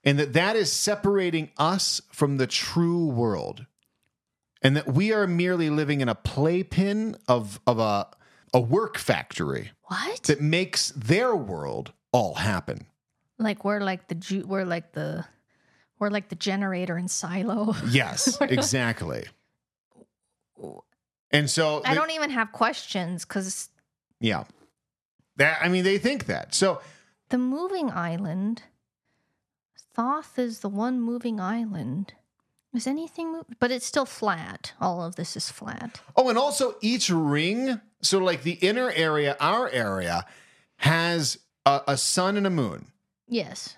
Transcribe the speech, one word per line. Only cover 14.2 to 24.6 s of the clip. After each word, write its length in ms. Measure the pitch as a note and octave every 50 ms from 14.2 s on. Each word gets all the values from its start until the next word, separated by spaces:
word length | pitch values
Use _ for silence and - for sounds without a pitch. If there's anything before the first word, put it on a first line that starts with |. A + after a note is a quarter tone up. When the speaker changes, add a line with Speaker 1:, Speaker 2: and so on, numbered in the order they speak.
| - - F#3+ G3 -
Speaker 2:
we're 180 | F#3+ G3 F#3+ F#3+
like 280 | F3+ E3+ E3+ E3 _
the, 320 | - D#3 D3+ D3+ D3+ - - - _ _ _ _ _ _ _ _ _ _ _ _ _ _
we're 120 | G#3 G#3
like 180 | G3+ G#3 G3 _
the 80 | F3+
generator 600 | E3 - G3+ F#3+ G3 G3+ F#3+ F#3 F3+ F3+ F3+ E3+
in 120 | E3+ F3 F#3+
Silo. 680 | - - - D#3+ F3 G3 F#3 A#3 G3 A3+ G#3 G#3+ A3 -
<laughs> 60 | - A#2
Speaker 1:
Yes, 500 | A#2+ C3+ B2+ - - - - C4 A#3+ -
Speaker 2:
We're 60 | C#4+
like 100 | - C3 -
Speaker 1:
exactly. 680 | - - - C3 B2 A#2 A2+ - F#2+ D#2+ B1+ A1 G1+ - _ _ _ _ _ _ _ _ _ _ _ _ _ - - _ _ _ _ _ _ _ _ _ _ - - D2+ G1+ G1+ _ _ _ _ _ _ _ _ _ _
And 160 | - D3 D3 C3+
so 320 | - D#3+ D#3+ D#3 D3+ D3 -
Speaker 2:
I 100 | C4 C4+
Speaker 1:
the 60 | C#4
Speaker 2:
don't 100 | D#4 D#4+
even 200 | D#4+ D#4+ D4+ D4
have 220 | C4+ A#3 A3+ G#3+
questions 720 | - - A3+ A#3 G#3+ - - - - G3 F3+ E3+ F3+ E3 -
'cause 460 | _ - G3+ F#3+ F#3+ - - - - _ _ _ _ _ _ _ _ _ _
Speaker 1:
Yeah. 240 | A#2 A2 G2 C#2+ A1 - _ _